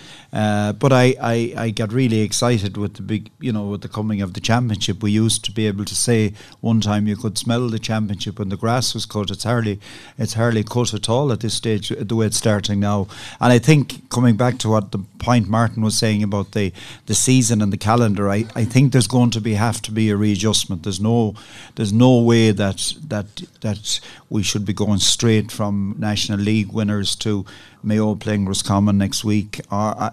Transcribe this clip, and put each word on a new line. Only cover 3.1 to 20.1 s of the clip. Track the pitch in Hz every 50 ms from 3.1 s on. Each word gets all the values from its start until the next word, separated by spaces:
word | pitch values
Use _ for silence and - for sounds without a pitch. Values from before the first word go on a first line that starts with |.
| 107 104 107 - - -
you | - 123 110
know, | 107 101 101
with | 101 98
the | - 95
coming | - 110 107 110 107 98
of | 101 90 90
the | 101
championship. | - - 113 123 123 113 107 - - - 95 - 110
We | 104
used | 104 107 113 110 - - -
to | -
be | 104 113 110 104
able | 98 101 101
to | - -
say | - - 123 120 110 107 101 107 - - - - _
one | - 117 113 113
time | 104 104 104 104 104 107
you | 104
could | 98 - 107 95 -
smell | - 120 117 120 127 120
the | 113 104
championship | - - 113 110 107 101 104 - - 107 92 -
when | 104 95
the | 101 90
grass | - 113 120 127 120 - -
was | 113 -
cut. | - - 107 101 92
It's | 101 85 -
hardly, | 110 120 120 113 107 98 98 - - - - - - - -
it's | 113 104 -
hardly | 113 117 120 113 107 104
cut | - - 120 120 107 110
at | 101 - -
all | 113 131 147 143
at | 113 95
this | 120 107 -
stage, | - - 117 110 101 - -
the | - - 123 98 117
way | 113 110
it's | 104 - -
starting | - 117 104 104 98 - 104 101
now. | 101 101 104 101 95 101 - - - - - -
And | 120 120
I | 123 120
think, | 120 - 156 147 127 - - - - -
coming | - 123 127 120 113
back | 101 123 127 123 127
to | - 110
what | 110 110 101 -
the | - 101 95 - - -
point | - 123 123 120 101 92
Martin | 107 113 117 110 113 110 110
was | 107 101 -
saying | 117 110 107 104 107
about | 101 104 101 95 -
the, | - 110 101 92 - - - - - - _ -
the | 107
season | - - - 131 131 120 110 113 104
and | 107 98 98
the | -
calendar, | - 107 117 120 120 107 101 98 101 98
I, | 98 104 113 113 -
I | 123 113
think | - - 127 143 131
there's | 113 131 117 -
going | 131 123 123 120
to | 110 117
be, | 107 117 107
have | 101 110 117 104 - -
to | -
be | 107 110 110
a | 107